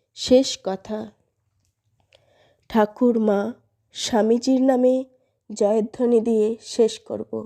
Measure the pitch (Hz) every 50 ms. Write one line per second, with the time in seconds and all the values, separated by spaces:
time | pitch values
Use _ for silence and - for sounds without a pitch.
0 | _ _ _ - - - 254 254 269 - - - - 190 190 190 - - 214 214
1 | 220 208 - _ _ _ _ _ _ _ _ _ _ _ _ _ _ _ _ _
2 | _ _ _ _ _ _ _ _ _ _ _ _ _ - - 226 214 214 - -
3 | 254 247 233 226 220 214 202 202 202 220 254 _ _ _ _ _ _ _ - -
4 | - - - 214 208 220 233 240 - 262 262 262 262 262 262 254 254 254 254 262
5 | 262 262 _ _ _ _ _ _ _ - 214 - 220 202 214 226 214 226 - -
6 | 254 240 240 226 220 233 226 220 208 214 226 226 - - - - 233 226 - -
7 | _ - - - 220 - - 220 214